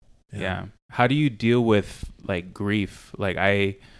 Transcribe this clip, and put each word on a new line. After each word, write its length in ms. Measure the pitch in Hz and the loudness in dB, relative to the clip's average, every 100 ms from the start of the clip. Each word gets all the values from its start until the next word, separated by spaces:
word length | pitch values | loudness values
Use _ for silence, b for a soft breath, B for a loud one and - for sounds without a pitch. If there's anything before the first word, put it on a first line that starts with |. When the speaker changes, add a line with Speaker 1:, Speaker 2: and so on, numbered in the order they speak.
| _ - - | _ -20 -16
Speaker 1:
Yeah. 80 | 101 | -8
Speaker 2:
Yeah. 240 | 92 92 95 - _ | -6 -6 -10 -16 _
How 160 | - 123 | 0 2
do 80 | 147 | 4
you 140 | 147 | 0
deal 340 | 107 117 120 | 0 2 4
with, 480 | 113 104 95 - - - | 4 2 2 -10 -14 -12
like, 300 | - 90 90 | -6 -6 -6
grief? 580 | - 101 107 92 - - - | -6 -2 0 -2 -8 -16 -6
Like, 200 | 98 82 | -4 0
I, 400 | 98 101 98 98 b | 2 2 0 -4 b